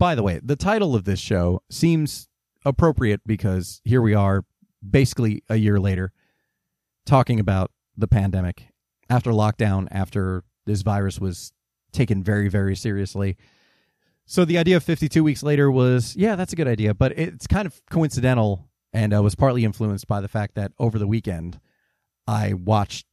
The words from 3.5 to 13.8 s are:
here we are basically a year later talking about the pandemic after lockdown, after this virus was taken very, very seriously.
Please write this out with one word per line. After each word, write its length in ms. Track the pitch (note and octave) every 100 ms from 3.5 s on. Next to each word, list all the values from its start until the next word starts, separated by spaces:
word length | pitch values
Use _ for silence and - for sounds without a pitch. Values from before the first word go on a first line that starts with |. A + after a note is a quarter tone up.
| F#2 F2+ -
here 180 | G#2+ B2+
we 120 | A2+
are 300 | G#2 G2 G2 - _ _ _ G2
basically 540 | C#3 C3+ - A2+ G#2 -
a 60 |
year 240 | A2+ G#2+ G2+
later 340 | G2 F#2 F#2+ - _ _ _ _ _ _ _ _ -
talking 320 | C3+ B2 A#2
about 320 | G2 F#2+ F#2 _ _ -
the 120 | G#2+
pandemic 580 | A2 G2 F#2 F2+ - - _ _ _ -
after 220 | B2 B2
lockdown, 560 | A2 G#2+ - G#2+ F#2+ F#2+
after 500 | G2 F#2+ G2+ F#2 F2+ - _ -
this 160 | G2+
virus 380 | G2 G2+ G2 -
was 320 | F#2+ F2 - _ _ _ _
taken 300 | - A#2 G2
very, 260 | F#2 G#2 G2+
very 260 | G2+ G2
seriously. 600 | F#2+ A2+ G2+ G2 G2 G2 F#2 _ _ _ _